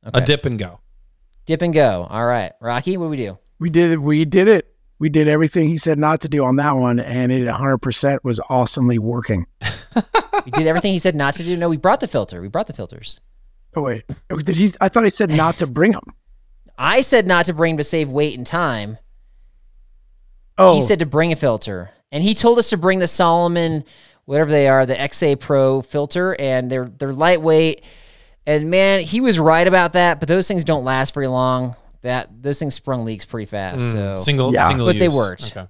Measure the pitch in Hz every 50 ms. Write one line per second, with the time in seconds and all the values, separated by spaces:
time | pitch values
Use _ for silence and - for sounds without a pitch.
0 | _ 113 - 131 120 123 147 143 - 143 123 107 98 90 87 - _ _ _ -
1 | - _ _ _ _ _ _ _ - - 160 147 175 170 160 156 143 123 98 90
2 | 87 - - 110 117 120 123 117 98 85 - _ - 117 120 123 127 175 185 190
3 | 170 160 151 135 123 101 92 - _ _ _ _ 160 170 156 165 175 170 165 160
4 | 143 147 151 151 160 151 131 185 185 208 220 185 - _ _ _ _ _ _ _
5 | 151 156 143 156 151 151 151 151 160 151 - 180 160 156 165 156 - 170 156 143
6 | 151 151 160 160 - 156 139 147 139 127 131 139 143 147 143 131 127 123 120 120
7 | 120 - 120 127 127 123 127 131 127 120 117 117 135 139 135 123 - 135 117 -
8 | - 139 139 131 _ 131 120 113 - - 135 127 123 110 - - 127 123 123 113
9 | 107 110 120 120 117 - 113 92 85 - _ _ - - - - - - - 240
10 | 202 _ - 453 440 - - 415 - - - 415 160 156 160 180 165 208 190 175
11 | - 185 165 151 139 139 143 - 170 170 180 170 170 170 165 156 - 180 226 277
12 | - 202 - 127 101 - - 87 87 101 - 165 220 - - - 101 85 - -
13 | - - - - _ _ _ _ - - _ _ _ _ _ 165 147 135 120 117
14 | - _ - - - _ - 151 151 151 180 160 190 208 175 - - 196 - 240
15 | 226 208 196 - 214 180 156 156 156 165 165 - 175 143 120 143 160 214 220 -
16 | - - - _ _ _ - - _ _ - - _ - _ - 123 147 196 254
17 | 269 - - 240 214 180 185 175 170 175 175 151 170 165 160 151 147 - - 165
18 | 156 139 127 143 151 151 127 123 123 - - 170 175 151 123 110 104 104 107 107
19 | - - - - _ _ _ - - - _ _ _ - _ - - _ - -
20 | _ _ _ _ _ - - - _ - _ - 190 185 175 151 135 113 214 170
21 | 165 147 123 151 160 170 160 147 - 135 113 104 - - 101 90 87 95 - _
22 | _ _ - 147 165 202 220 - - 233 240 240 233 - - 185 156 185 190 190
23 | 180 170 - - 185 170 165 170 170 170 170 170 170 165 160 156 143 _ - _
24 | _ _ _ _ _ - 139 147 160 147 151 147 139 135 135 135 131 127 131 -
25 | 135 143 - - - 151 139 135 - - 151 139 135 135 131 135 123 - - 147
26 | 143 147 - 180 180 185 185 - 143 135 131 127 127 123 131 131 127 123 95 -
27 | 143 135 135 131 156 175 180 165 156 165 160 156 165 160 156 - - - - -
28 | - - _ _ _ _ _ _ _ - 151 151 151 160 175 185 196 196 196 196
29 | 170 156 165 226 262 254 214 165 156 156 160 165 175 185 180 185 175 175 - 180
30 | 175 175 165 147 160 143 165 185 185 - 208 180 156 143 160 147 127 127 131 131
31 | 131 131 - 147 139 131 127 127 127 127 127 127 127 123 120 - _ - - _
32 | _ 123 123 127 113 - 104 113 123 143 139 - 160 147 131 - _ - 135 123
33 | 113 113 110 101 - - - 117 107 98 - 104 98 95 90 131 120 120 113 107
34 | 101 98 98 95 98 - 147 135 127 127 123 - - - - 131 120 - - 104
35 | 185 175 147 139 113 98 90 - - 117 - 104 92 90